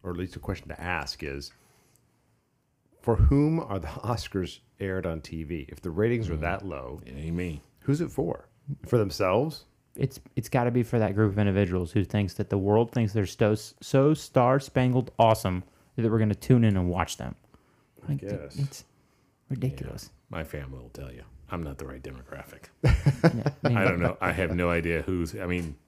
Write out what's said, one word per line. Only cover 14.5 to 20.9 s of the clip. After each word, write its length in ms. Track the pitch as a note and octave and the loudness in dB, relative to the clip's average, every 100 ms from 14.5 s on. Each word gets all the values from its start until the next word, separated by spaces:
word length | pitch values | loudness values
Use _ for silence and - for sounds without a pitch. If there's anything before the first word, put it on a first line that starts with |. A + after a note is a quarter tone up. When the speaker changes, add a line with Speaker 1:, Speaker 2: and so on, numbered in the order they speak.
| C#3 C#3 - B2+ B2+ B2+ - | 4 2 0 2 2 -2 4
Speaker 3:
awesome 460 | A2+ A2 F#2+ F2+ - _ _ - | 6 6 2 -2 -6 _ _ -2
that 140 | A2+ | 0
we're 80 | A2 | 2
gonna 140 | G#2+ | 2
tune 300 | G2 - B2+ | 0 4 6
in 120 | A2+ F#2+ | 6 4
and 120 | F2+ | 2
watch 280 | F2 E2 - | 0 -4 -4
them. 180 | B1 - _ _ _ _ _ _ - | -10 -12 _ _ _ _ _ _ -6
Speaker 1:
I 60 | |
Speaker 3:
Like, 80 | C#3 | -6
th-, 120 | G2 | -4
Speaker 1:
guess. 240 | G2 C#2+ - | -8 -8 -6
Speaker 3:
it's 260 | C#3 - - _ _ _ _ _ _ | -8 -8 -20 _ _ _ _ _ _
ridiculous. 640 | C3 C3 C3+ - - - | -4 -4 -4 -10 -12 -16
Speaker 2:
Yeah, 240 | _ _ E2+ | _ _ -10
my 60 | |
family 340 | D#2+ D#2 C2+ C2 | -8 -10 -10 -12
will 120 | A#1+ | -16